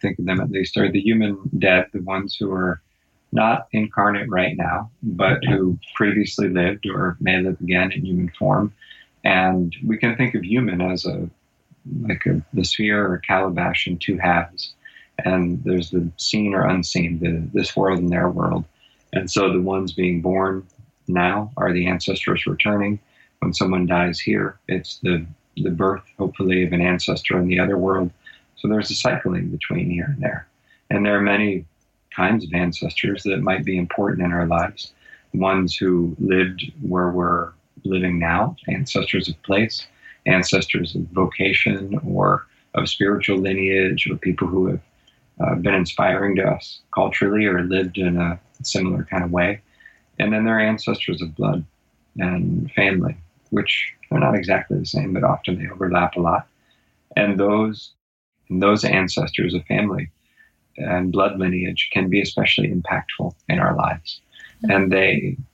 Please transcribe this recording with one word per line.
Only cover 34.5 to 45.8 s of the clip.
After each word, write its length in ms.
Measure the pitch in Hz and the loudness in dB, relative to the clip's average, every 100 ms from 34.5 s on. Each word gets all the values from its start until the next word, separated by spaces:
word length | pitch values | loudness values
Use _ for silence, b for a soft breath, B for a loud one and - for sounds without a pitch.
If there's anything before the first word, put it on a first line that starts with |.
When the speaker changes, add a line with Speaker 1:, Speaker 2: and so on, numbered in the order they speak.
| 85 85 - - B B B B | 0 0 -6 -16 B B B B
Speaker 1:
Ones 420 | - 95 95 90 - | -2 2 2 0 0
who 400 | 95 90 85 80 | 2 2 2 0
lived 540 | - 92 92 92 - - | 2 2 2 -2 -10 -8
where 300 | 113 92 90 | -4 0 0
we're 400 | 90 87 87 85 - _ - | 0 0 0 -2 -10 _ -10
living 340 | 95 92 92 87 | -4 0 0 0
now, 380 | 85 87 131 175 - | 0 0 0 -4 -6
ancestors 600 | - 139 - - 95 92 | -4 -2 -2 -2 -2 -2
of 120 | 80 | -6
place, 420 | - 98 110 - - B B B - | -2 0 0 -2 -12 B B B 2
ancestors 680 | 92 90 95 - - 87 87 | 2 4 0 0 -2 -2 -4
of 60 | 85 | -4
vocation 880 | 92 90 - 95 92 113 101 98 101 | 0 0 0 0 0 0 -2 -2 -4
or 440 | 92 92 95 - - b b | -2 0 2 0 -2 b b
of 160 | - 90 | -4 -2
spiritual 480 | - 98 101 - 95 | 0 2 2 0 0
lineage, 720 | 95 95 95 95 95 76 - | 0 0 2 2 2 0 -2
or 60 | 90 | -2
people 320 | 95 85 90 | -2 0 0
who 200 | 92 92 | 2 2
have, 120 | 90 - b b b b - | 0 -6 b b b b -4
uh, 160 | 95 87 | -2 0
been 200 | 90 | 2
inspiring 600 | 98 | 2